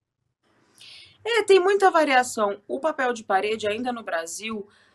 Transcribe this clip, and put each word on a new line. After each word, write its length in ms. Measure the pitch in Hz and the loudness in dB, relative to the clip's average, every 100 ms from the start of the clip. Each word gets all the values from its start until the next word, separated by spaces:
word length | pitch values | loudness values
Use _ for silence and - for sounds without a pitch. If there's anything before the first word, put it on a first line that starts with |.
| _ _ _ _ _ _ _ _ - - - _ | _ _ _ _ _ _ _ _ -20 -20 -20 _
É, 180 | 427 466 | -2 0
tem 180 | 403 381 | 4 4
muita 300 | 359 403 381 | 6 4 4
variação. 680 | 339 302 254 247 - 202 202 - | 4 4 2 0 -2 -2 -4 -8
O 140 | 254 | -4
papel 320 | 320 302 254 | -4 -2 -2
de 120 | 226 | -4
parede, 420 | - 190 208 220 208 | -2 -2 0 -4 -4
ainda 260 | 220 254 | -4 -4
no 100 | 240 | -6
Brasil, 640 | 214 165 165 - 214 220 196 _ _ | -6 -6 -6 -10 -10 -10 -12 _ _